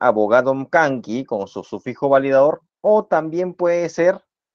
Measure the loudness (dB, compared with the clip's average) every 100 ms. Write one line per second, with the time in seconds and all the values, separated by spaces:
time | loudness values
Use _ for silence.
0 | 0 2 2 2 2 -2 -2 0 0 -2
1 | -6 -8 -6 -6 -8 -10 -12 -12 -12 -6
2 | 0 2 2 2 2 0 _ _ 0 0
3 | 2 -2 -2 -4 -6 -2 -2 0 -2 -2
4 | 0 0 _ _ _